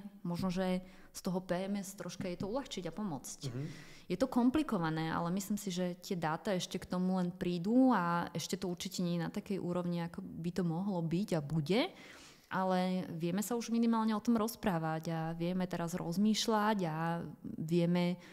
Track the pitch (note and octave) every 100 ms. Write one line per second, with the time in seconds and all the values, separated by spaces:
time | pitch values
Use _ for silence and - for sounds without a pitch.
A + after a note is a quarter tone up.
0 | G3+ - E3+ F3 F#3+ F3 F#3 F#3 F#3 -
1 | - - F#3+ F3+ F#3 F3+ F#3+ G3+ F#3+ -
2 | F3 - F#3+ F3 G3 B3 - - E3+ D#3
3 | G#3 C3+ - - C#3 B2 D3+ - - -
4 | - F3+ C4 B3 B3 D#4 D4 G3+ E3 D#3+
5 | D#3+ E3 E3+ F#3+ G3 G#3 F#3+ F3 F3+ F3
6 | - F#3 D#3+ E3 A3 F#3 - F#3 - F3+
7 | F#3 F#3 F3+ - F3+ F3 F#3 B3 C4 G#3+
8 | F3 E3+ - E3 - F#3 F#3 F3 G3 -
9 | F3 F3 E3 G#3 - F#3+ F3 F3+ F3 E3+
10 | E3+ - F3+ E3 E3+ F3 F3 D#3+ G3 F3+
11 | E3 E3+ G#3+ E3 C#3+ D#3+ C#3+ G#3 F4+ -
12 | - - - - - F#3 F#3+ F#3 F#3 F#3
13 | - E3+ E3+ F#3 G#3+ A#3+ A3+ A#3 A#3 A3+
14 | A3 G#3+ A#3+ A#3 A3 - A3 E3+ D#3+ D#3+
15 | E3 D#3+ D#3+ E3+ E3+ F#3 F3+ F3 E3+ F3
16 | E3 E3+ G#3+ G#3 - G#3+ G#3 G#3+ E3+ D#3
17 | E3 E3+ D#3 - - - D#3+ E3+ E3+ F3
18 | F3 F3+ -